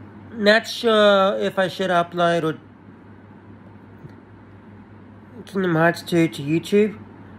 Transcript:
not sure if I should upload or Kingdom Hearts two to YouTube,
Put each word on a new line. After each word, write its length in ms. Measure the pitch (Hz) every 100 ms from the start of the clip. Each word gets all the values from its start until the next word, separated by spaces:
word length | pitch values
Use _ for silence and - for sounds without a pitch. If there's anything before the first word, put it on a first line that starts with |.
| - - -
not 340 | 226 202 220 226
sure 720 | - 233 214 208 196 190 220
if 200 | 196 190
I 80 | 185
should 220 | - 190
upload 540 | 175 170 175 170 170
or 140 | 160 139 - - - - - - - - - - - - - - - - - - - - - - - - - - - - -
Kingdom 300 | 196 185 160
Hearts 260 | 170 170
two 260 | - 170 160
to 120 | 151
YouTube, 560 | 139 165 - 202 214 - - - -